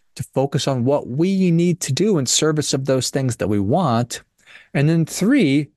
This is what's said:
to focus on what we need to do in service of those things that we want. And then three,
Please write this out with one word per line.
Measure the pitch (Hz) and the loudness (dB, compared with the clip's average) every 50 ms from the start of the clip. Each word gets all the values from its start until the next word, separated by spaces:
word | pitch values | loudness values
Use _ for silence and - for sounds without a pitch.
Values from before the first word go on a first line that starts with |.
| _ _ _ | _ _ _
to | - - | -12 -12
focus | - - 135 135 139 - 143 - | -6 -4 -2 -2 -2 -2 -2 -2
on | 143 135 127 117 | -2 -2 0 0
what | 131 143 143 - | 0 0 0 -2
we | - 120 143 165 190 196 190 190 180 165 | -4 -4 -2 0 0 2 2 2 2 2
need | 165 170 180 170 - - | 2 2 2 0 -2 -4
to | - 135 | -4 -2
do | - 175 220 208 156 | 0 0 0 0 0
in | 131 | 0
service | 117 - - 156 156 156 151 143 - - | 0 0 0 0 0 0 0 -2 -2 -2
of | 135 135 | -2 -2
those | 135 135 131 123 - | 0 0 0 0 -2
things | - 139 135 127 113 | -2 -2 -2 -2 -2
that | - 101 | -2 -2
we | 92 104 104 | 0 0 0
want. | 98 98 127 180 185 139 117 113 120 - - - - _ _ _ _ - - - - _ - | 0 0 0 0 2 2 0 0 -2 -2 -6 -12 -14 _ _ _ _ -20 -20 -20 -16 _ -2
And | - 143 151 | 0 2 2
then | 165 170 160 | 2 2 0
three, | - - - 185 208 277 285 202 143 135 147 147 - _ | -2 -2 -2 0 2 4 4 4 4 2 2 0 -2 _